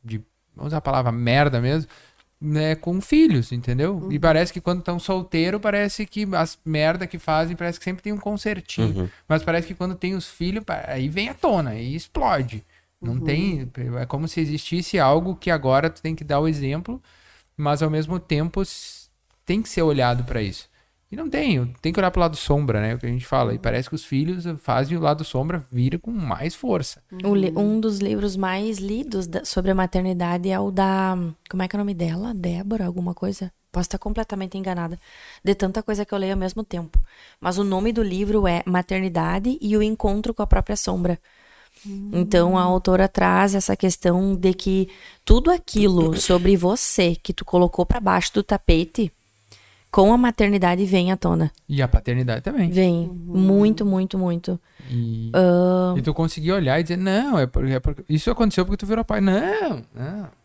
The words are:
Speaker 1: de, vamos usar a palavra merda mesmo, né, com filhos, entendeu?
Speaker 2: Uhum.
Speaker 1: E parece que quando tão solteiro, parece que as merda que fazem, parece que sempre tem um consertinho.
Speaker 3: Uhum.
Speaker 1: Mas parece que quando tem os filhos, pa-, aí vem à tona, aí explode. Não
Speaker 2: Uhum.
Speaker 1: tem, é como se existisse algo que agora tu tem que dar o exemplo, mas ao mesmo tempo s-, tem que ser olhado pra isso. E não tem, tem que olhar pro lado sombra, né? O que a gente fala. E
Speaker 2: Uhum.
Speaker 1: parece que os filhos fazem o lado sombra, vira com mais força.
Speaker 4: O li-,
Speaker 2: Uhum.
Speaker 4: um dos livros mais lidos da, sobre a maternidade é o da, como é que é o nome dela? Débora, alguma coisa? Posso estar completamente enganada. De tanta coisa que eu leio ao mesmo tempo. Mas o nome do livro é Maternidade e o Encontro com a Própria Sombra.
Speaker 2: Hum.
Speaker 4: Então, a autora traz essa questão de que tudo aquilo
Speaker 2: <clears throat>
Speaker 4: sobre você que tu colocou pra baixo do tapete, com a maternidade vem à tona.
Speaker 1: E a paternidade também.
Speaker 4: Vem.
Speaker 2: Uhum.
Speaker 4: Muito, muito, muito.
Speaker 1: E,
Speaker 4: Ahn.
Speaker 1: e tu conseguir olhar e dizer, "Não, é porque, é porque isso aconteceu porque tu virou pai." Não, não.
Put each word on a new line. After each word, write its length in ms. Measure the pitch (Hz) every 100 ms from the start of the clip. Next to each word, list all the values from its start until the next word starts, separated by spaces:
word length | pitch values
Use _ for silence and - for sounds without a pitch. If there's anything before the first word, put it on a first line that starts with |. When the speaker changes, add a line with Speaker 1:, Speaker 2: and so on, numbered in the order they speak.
Speaker 1:
de, 180 | 117 110 - _ _ -
vamos 140 | 143
usar 80 | 156
a 40 |
palavra 300 | 139 135 123
merda 480 | 117 117 131 147 123
mesmo, 300 | 123 156 143 - _ _ _ _
né, 360 | 151 151 156 156
com 260 | 170 185
filhos, 500 | - 302 320 147 117
entendeu? 440 | 120 120 123 160 196
Speaker 2:
Uhum. 140 | 185
Speaker 1:
E 80 | 147
parece 340 | 165 156 175
que 80 | 180
quando 220 | 175 180
tão 160 | 175 175
solteiro, 600 | - 185 180 165 170 202
parece 460 | 208 202 208 - 214
que 220 | - 208 180
as 240 | 165 -
merda 440 | 160 156 156 170 180
que 100 | 170
fazem, 380 | - 156 165 175
parece 240 | 170 170
que 60 | -
sempre 180 | 185
tem 100 | 208
um 60 | 208
consertinho. 760 | 202 208 214 196 - - 110 98
Speaker 3:
Uhum. 140 | 90 - _
Speaker 1:
Mas 140 | 156
parece 240 | 160 165 165
que 80 |
quando 220 | 185 180 180
tem 180 | 185
os 140 | 190 -
filhos, 360 | - 175 208
pa-, 200 | 208 - -
aí 220 | 135 135
vem 200 | 165 226
à 40 |
tona, 380 | 269 339 196 131
aí 240 | 110 120 156
explode. 680 | - - 240 165 127 107 _ _ _ _
Não 120 | 120
Speaker 2:
Uhum. 80 | 123
Speaker 1:
tem, 500 | 156 147 196 156 127 131 123 123
é 60 | 123
como 220 | 139 160
se 120 | -
existisse 600 | 156 151 - 170 175 190
algo 360 | 135 151 180 180
que 140 | -
agora 400 | 160 135 135 160
tu 100 | 160
tem 140 | 160
que 100 | 160
dar 160 | 151 143
o 80 | 160
exemplo, 540 | 151 135 147 175 254 _ _ _ _ _ -
mas 240 | 147 147
ao 80 | 156
mesmo 300 | 156 156 180
tempo 420 | - 147 165 -
s-, 460 | 190 - - - - _ _ _
tem 200 | - 196
que 60 | 220
ser 120 | -
olhado 420 | 160 143 123 123 123
pra 180 | 113
isso. 260 | 104 - - _ _ _ _
E 60 | 226
não 140 | 320
tem, 440 | 285 294 147 123 -
tem 120 | 160
que 60 | 170
olhar 120 | 185
pro 80 | 180
lado 160 | 170 156
sombra, 460 | - 143 139 107
né? 120 | 107 123
O 20 |
que 60 | 120
a 40 |
gente 160 | 123 123
fala. 280 | 131 120
E 20 | 113
Speaker 2:
Uhum. 60 |
Speaker 1:
parece 260 | 117 117 131
que 80 | 156
os 80 |
filhos 400 | - 135 156 180 170 156
fazem 380 | - 120 143 170
o 20 |
lado 240 | 151 151
sombra, 400 | 156 127 151 175 139
vira 260 | 123 127 170
com 140 | 220
mais 420 | 233 147 95 151
força. 480 | - 262 180 135 - _ 185
Speaker 4:
O 100 | 190
li-, 160 | 202 190 160
Speaker 2:
Uhum. 200 | 208 220
Speaker 4:
um 20 |
dos 200 | 220 202
livros 360 | 202 208 202 190
mais 420 | 190 190 214 202
lidos 480 | 196 214 294 202 175
da, 200 | 175 -
sobre 260 | - 185
a 40 | 190
maternidade 720 | 180 185 185 175 175 175 180
é 100 | 190
o 100 | 202
da, 480 | 190 190 190 190 185 170 160 -
como 140 | 185
é 40 | 185
que 80 | 202
é 20 |
o 20 |
nome 140 | 202
dela? 400 | 180 170 165 226
Débora, 520 | 214 175 170 196 220 180
alguma 280 | 180 175
coisa? 400 | 175 190 190 185 _ _
Posso 140 | 180 175
estar 100 | -
completamente 600 | 214 214 220 196 190 190
enganada. 420 | 190 175 170 175 - - - - 190
De 100 | 196
tanta 260 | 190 208
coisa 220 | 214 208
que 100 | 208
eu 40 | 202
leio 160 | 190
ao 60 | 190
mesmo 220 | 185 214
tempo. 360 | 214 175 165 - - - - _
Mas 180 | 180 180
o 60 |
nome 300 | 202 185 214
do 100 | 226
livro 420 | 208 180 202 208 190
é 160 | 170 -
Maternidade 920 | 180 175 190 190 170 165 185 220 285
e 160 | 208 214
o 60 |
Encontro 500 | 214 220 214 202 220
com 80 | 226
a 40 | 202
Própria 280 | 196 - 208
Sombra. 420 | - 185 175 170 _ _ _ _ _ _ 208
Speaker 2:
Hum. 240 | 196 202
Speaker 4:
Então, 440 | 180 180 190 170 185
a 60 |
autora 440 | 180 185 180 185 190
traz 480 | - 185 185 196 196
essa 200 | 185 196
questão 580 | 185 - 180 175 196 190
de 180 | 185
que 360 | 185 196 190 190 - - -
tudo 280 | - 226 330
aquilo 640 | 349 - 208 202 180 160 165
Speaker 2:
<clears throat> 40 |
Speaker 4:
sobre 380 | - 175 180 196
você 580 | 175 180 - - 175 170
que 160 | -
tu 140 | - -
colocou 400 | 180 175 - 175
pra 140 | 240
baixo 320 | 196 185 -
do 100 | -
tapete, 680 | 202 196 - 160 170 - 202 _ _ _ _ - _ _ _
com 200 | - 196
a 60 | 240
maternidade 680 | 247 226 202 202 180 180 196
vem 260 | 190 175
à 60 | 190
tona. 340 | 175 170 156 - -
Speaker 1:
E 140 | 143
a 60 | 127
paternidade 540 | - - 123 123 117
também. 280 | 196 269 175
Speaker 4:
Vem. 380 | 180 185 170 170
Speaker 2:
Uhum. 80 | 180 170 180
Speaker 4:
Muito, 460 | 190 196 208 214 202
muito, 320 | 190 185 190
muito. 420 | 180 170 180 175 _ _ 131
Speaker 1:
E, 400 | 120 117 113 113
Speaker 4:
Ahn. 640 | 139 185 175 180 185 180 180
Speaker 1:
e 40 |
tu 120 | 135
conseguir 380 | 147 160 - 156
olhar 280 | 190 143 143
e 40 |
dizer, 140 | 165 175
"Não, 420 | 190 196 277 208
é 80 | 127
porque, 240 | - 131
é 80 | 131
porque 240 | 147 143 -
isso 200 | 151 233
aconteceu 360 | 233 220 - 180
porque 120 | 202
tu 80 | 196
virou 200 | 220 220
pai." 160 | 214
Não, 600 | 196 190 339 427 359 147 113 -
não. 340 | 131 202 175 _